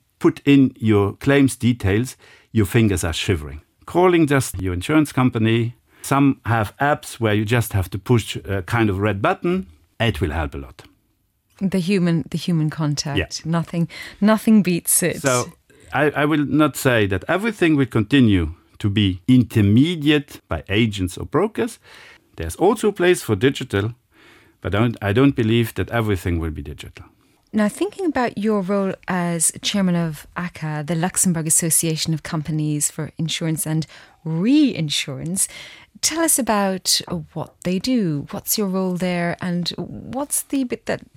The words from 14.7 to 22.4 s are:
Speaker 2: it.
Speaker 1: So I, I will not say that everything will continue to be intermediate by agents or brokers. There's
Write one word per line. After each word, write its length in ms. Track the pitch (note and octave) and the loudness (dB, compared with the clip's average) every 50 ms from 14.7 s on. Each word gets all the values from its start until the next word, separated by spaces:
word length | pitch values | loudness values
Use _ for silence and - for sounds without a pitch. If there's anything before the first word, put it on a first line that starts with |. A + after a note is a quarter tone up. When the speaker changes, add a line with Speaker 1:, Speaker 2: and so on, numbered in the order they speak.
| F3 E3+ - - - - | 0 -2 -2 0 0 0
Speaker 2:
it. 200 | - E3 - - - | 0 0 -2 -2 0
Speaker 1:
So 280 | C#3 B2+ B2 A#2+ F3 - _ _ _ _ _ - - | 0 0 0 0 -4 -8 _ _ _ _ _ -12 -4
I, 200 | - B2+ D3 D3+ | -2 0 2 2
I 140 | - C3+ D3 | 2 2 0
will 200 | D3 D#3+ D#3 D3 | 2 2 0 0
not 300 | C3+ C#3+ D3 D#3 D3 - | 0 2 2 2 2 0
say 320 | - - C3+ B2 A2+ G#2 G2 | 0 0 2 4 4 2 2
that 160 | G2 F2+ - - | 0 -2 -2 -2
everything 480 | D#3+ F#3 G#3 A#3 G#3+ - F3+ E3 D#3 | -2 -2 -2 -2 -2 0 2 2 4
will 120 | C#3 C3+ - | 2 2 2
continue 680 | - A#2+ G#2+ - - C#3+ B2+ A2 G2+ F2+ E2 D#2 - - _ _ _ - | 0 0 0 4 4 6 6 6 6 4 2 0 -4 -10 _ _ _ -4
to 120 | - G#2+ | -4 -2
be 320 | G2 G#2+ G#2 G2 F#2 F#2+ _ - | 0 2 2 2 0 -2 _ 4
intermediate 1120 | B2+ B2+ A#2 - - A2+ G#2 G2+ G#2 A#2 C#3 E3+ F3+ E3 C#3+ D3 D3+ D3 C#3+ - - - _ - | 4 4 4 4 2 2 4 6 6 6 4 4 2 0 2 2 2 2 0 -4 -12 -16 _ -8
by 160 | F2 D#2 D2+ - | -8 -8 -6 -2
agents 480 | G2 G#2+ A#2+ A2 G2+ G2+ F#2 F2+ - - | 0 2 2 0 0 -2 -4 -4 -6 -8
or 80 | F2 | -8
brokers. 540 | F2+ - C#3+ F#3+ A3 - - A3+ A#3+ - - _ - - - - - - - _ _ _ | -4 -2 -2 -2 -2 -2 -4 -6 -6 -6 -12 _ -20 -20 -20 -20 -20 -20 -20 _ _ _
There's 200 | - | -10